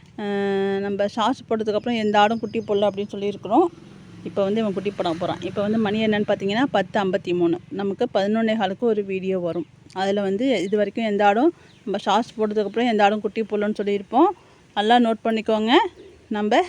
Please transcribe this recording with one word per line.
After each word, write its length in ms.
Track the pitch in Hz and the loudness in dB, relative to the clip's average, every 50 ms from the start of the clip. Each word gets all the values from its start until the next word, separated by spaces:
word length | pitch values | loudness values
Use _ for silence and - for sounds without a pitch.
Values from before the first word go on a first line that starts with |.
| - - - | -20 -20 -14
அஹ், 600 | - 208 202 202 202 202 196 196 196 196 196 196 196 | -10 -6 -4 -4 -2 -2 -2 -2 -2 -2 -2 -2 -4
நம்ம 280 | 202 202 202 190 202 | -4 -4 -2 -2 -2
ஷார்ட்ஸ் 360 | 208 - 240 208 233 269 - - | -2 -2 0 0 0 0 -2 -4
போட்டதுக்கப்புறம் 560 | - 233 220 214 220 208 208 - 240 240 226 | -4 -4 -2 -2 -2 -2 -2 -2 -2 -2 0
எந்த 160 | 214 208 208 208 | 0 2 4 4
ஆடும் 220 | 208 214 233 220 | 4 4 2 -2
குட்டி 180 | 240 208 220 226 | -6 -6 -6 -6
போடல 260 | 208 220 208 202 208 | -2 0 0 2 2
அப்படின்னு 260 | 202 190 196 208 202 - | 0 0 -2 -8 -8 -6
சொல்லியிருக்கிறோம். 520 | 202 202 208 202 - - 185 220 294 370 339 - - - - - - - - - - - | -6 -4 -6 -6 -6 -4 0 2 2 2 2 -2 -10 -20 -20 -20 -20 -20 -20 -20 -14 -14
இப்போ 160 | 170 - 202 196 | -6 -2 0 0
வந்து 180 | 196 208 226 | 0 0 0
இவன் 140 | 220 208 180 | 0 0 -2
குட்டி 160 | 196 190 208 | -2 -4 -4
போட 180 | 202 - 185 175 160 | -4 -2 -2 -2 -2
போறான். 260 | 170 180 170 - 180 180 | -2 -2 -4 -4 -4 -6
இப்போ 160 | - - 214 | -8 -4 -4
வந்து 180 | 202 208 220 226 | -2 0 0 0
மணி 180 | 220 196 208 220 | 0 0 0 0
என்னன்னு 260 | 220 214 214 208 208 | 0 2 2 0 0
பார்த்தீங்கன்னா 380 | - 202 - 202 196 202 233 285 277 | 0 -2 -2 0 -2 0 0 0 0
பத்து 260 | - 202 190 190 - 214 | 0 -2 -2 0 -2 -2
ஐம்பத்தி 340 | 196 185 190 190 - 180 175 | -2 0 -2 -2 -2 -2 0
மூணு. 240 | 175 170 170 165 175 - - | 2 2 2 0 -2 -6 -10
நமக்கு 340 | - 196 202 196 190 - 240 - | -8 -6 -4 -4 -2 -4 -4 -2
பதினொன்னே 460 | - 202 196 202 214 226 226 220 220 | 0 0 0 2 0 0 0 0 0
காலுக்கு 300 | 220 196 190 196 - 247 | 0 -2 -2 -2 -2 0
ஒரு 180 | 233 214 208 202 | 0 0 0 -2
வீடியோ 320 | 196 190 190 180 190 190 185 | -4 -6 -4 -2 -2 -2 -2
வரும். 280 | 175 165 165 - 302 - - - - - - | -2 -4 -4 -4 -8 -8 -14 -20 -20 -14 -6
அதுல 260 | 185 190 196 202 208 | -4 -2 0 0 0
வந்து 240 | 202 190 196 196 254 277 240 180 | 0 -2 -2 0 0 0 0 0
இது 140 | 170 196 214 | 0 0 0
வரைக்கும் 300 | 208 202 202 - 233 226 | 0 0 0 -2 -4 -2
எந்த 160 | 214 202 202 208 | -2 0 4 4
ஆடும், 260 | 202 202 233 285 339 - _ - - - - | 4 6 6 2 2 0 _ -20 -20 -20 -14
நம்ம 200 | - 220 190 208 | -8 -6 -6 -4
ஷார்ட்ஸ் 340 | - 214 190 220 233 - - | 0 2 2 2 0 -2 -4
போட்டதுக்கப்புறம் 560 | 220 220 208 208 220 202 202 202 226 247 240 | -4 -2 0 0 -2 -2 -2 0 0 0 2
எந்த 140 | 220 208 208 | 4 4 4
ஆடும் 180 | 202 214 214 | 4 4 2
குட்டி 220 | 214 202 - 226 220 | -4 -4 -4 -4 -4
போடலன்னு 360 | - 214 208 208 214 208 - | -2 -2 -2 -2 -2 -2 -2
சொல்லியிருப்போம். 500 | 202 202 202 202 196 - 226 254 339 415 359 _ _ - - _ _ _ - | -2 -2 -2 -4 -4 0 4 4 4 4 2 _ _ -20 -20 _ _ _ -4
நல்லா 220 | 208 208 220 220 240 | -2 2 4 4 4
நோட் 220 | 240 226 226 - | 4 2 0 -2
பண்ணிக்கோங்க. 500 | - 226 226 220 214 - 220 214 214 220 262 381 453 359 - - - - - - - - | -2 -2 -2 -2 0 0 0 0 2 4 4 4 4 2 -6 -12 -20 -20 -20 -20 -10 -8
நம்ம 200 | 220 208 208 208 233 330 359 | -6 -4 0 2 2 2 2